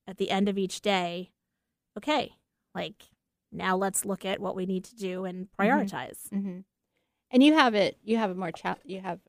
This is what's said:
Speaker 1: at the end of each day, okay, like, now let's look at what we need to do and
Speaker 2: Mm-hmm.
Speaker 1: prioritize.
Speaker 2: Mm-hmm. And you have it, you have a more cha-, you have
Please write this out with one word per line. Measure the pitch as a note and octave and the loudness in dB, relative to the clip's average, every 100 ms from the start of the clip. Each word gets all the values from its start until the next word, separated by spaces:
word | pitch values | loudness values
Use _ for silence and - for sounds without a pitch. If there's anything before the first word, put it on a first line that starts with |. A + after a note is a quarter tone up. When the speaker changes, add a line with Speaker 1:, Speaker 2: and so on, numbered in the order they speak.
| - | -14
Speaker 1:
at | F#3+ | -4
the | G3 | 0
end | G3 G3+ | 2 2
of | G3 | 2
each | F#3 - | -2 -2
day, | G#3 G3 F3 F3 F3+ _ _ _ _ _ _ - | 0 0 0 -6 -10 _ _ _ _ _ _ -8
okay, | G#3+ D4+ - - _ _ _ | -2 0 0 -8 _ _ _
like, | F#3 E3 - - _ _ _ _ | -8 -8 -10 -20 _ _ _ _
now | E3 F#3 F#3 | -8 -2 0
let's | G3 F#3+ | 0 -2
look | G3+ F#3+ | -4 -4
at | F#3 G3 | -4 -4
what | F#3+ F#3+ | -4 -4
we | F#3 | -4
need | F#3 | -4
to | F#3 A#3 | -6 -10
do | F#3+ F3+ | -8 -6
and | F#3 F3+ F#3 | -6 -8 -10
Speaker 2:
Mm-hmm. | - | 0
Speaker 1:
prioritize. | G3+ C#4 G3 E3+ B2 - - | 4 4 2 -4 -8 -12 -8
Speaker 2:
Mm-hmm. | G3+ G3 F3+ F#3+ _ _ _ _ _ _ | -6 -6 -8 -14 _ _ _ _ _ _
And | B3+ | 6
you | C#4+ | 8
have | D#4 C4 | 8 6
it, | G#3+ F3+ - | 4 2 0
you | G3+ A3+ | -2 0
have | G#3+ | 0
a | |
more | F3+ F3+ | -2 -6
cha-, | - F#3+ F#3 | -6 -6 -6
you | F3+ F#3 | -8 -10
have | F#3 E3+ | -8 -10